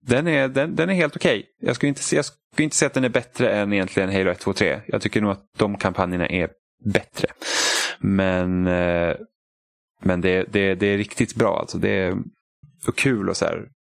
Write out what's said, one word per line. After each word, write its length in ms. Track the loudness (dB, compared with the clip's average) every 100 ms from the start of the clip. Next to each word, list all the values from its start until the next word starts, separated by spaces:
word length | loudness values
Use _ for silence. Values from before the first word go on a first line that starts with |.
| 2
den 200 | 2 4
är, 200 | 2 2
den, 280 | 0 0 0
den 140 | 0
är 40 |
helt 220 | 2 0 0
okej. 300 | 0 0 -4 _
Jag 140 | -4 0
skulle 120 | 0
inte 160 | -2
se, 120 | 0 0
jag 100 | -2
skulle 380 | _ _ 0
inte 120 | 0 2
säga 120 | 0
att 60 |
den 100 | 2
är 60 | 2
bättre 420 | 0 -4 0 2
än 220 | 2 2
egentligen 380 | 2 2 0 0
Halo 180 | 2 2
ett, 80 | 0
två, 140 | -2
tre. 280 | 2 2 0 -2
Jag 140 | -2
tycker 200 | 0 0
nog 100 | 0
att 120 | -2 _ -2
de 200 | -2 0
kampanjerna 500 | -2 0 0 0 0
är 220 | 0 -2 -6 _ _ 0
bättre. 340 | 0 -2 -14 -14 -10 -4 -2 0 -2 -4 -4
Men, 680 | 0 2 2 0 0 0 2
eh, 480 | 2 2 2 0 -2 -10 _ _ _ _ _ _ _
men 200 | -2 0
det, 220 | 0 0 0
det, 220 | 0 0 0
det 120 | 0
är 100 | 0
riktigt 380 | -4 -4 -4 -2
bra. 240 | -4 -4
Alltså, 180 | -4 -2
det 120 | -2
är 280 | 0 -2 -4 -8 _ _ _ -20 _ -6
så 60 |
kul 380 | 0 0 0 0
och 80 | 0
så 80 | -2
här. 200 | -2 -10 _